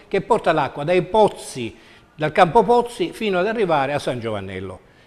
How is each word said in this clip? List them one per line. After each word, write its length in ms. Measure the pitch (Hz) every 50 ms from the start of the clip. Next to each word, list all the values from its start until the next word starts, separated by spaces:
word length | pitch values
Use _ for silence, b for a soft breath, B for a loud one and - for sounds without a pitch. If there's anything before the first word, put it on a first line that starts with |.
| B B
che 100 | - 196
porta 320 | 185 - 240 214 - 196
l'acqua 320 | 165 156 143 127 - - 147
dai 180 | 151 180 185 170
pozzi, 680 | 180 - 220 214 185 - - - - - 131 120 107 B B B B B B B _ _
dal 180 | - 151 156 156
campo 300 | 214 185 170 147 233 214
Pozzi 480 | 180 240 240 233 240 - - 185 165 165
fino 260 | - 233 214 190 180
ad 80 | 180 220
arrivare 460 | 226 240 214 175 160 147 135 135 143
a 60 | 143
San 200 | - - 135 123
Giovannello. 720 | 110 113 107 101 95 95 98 92 95 95 92 92 b b b b b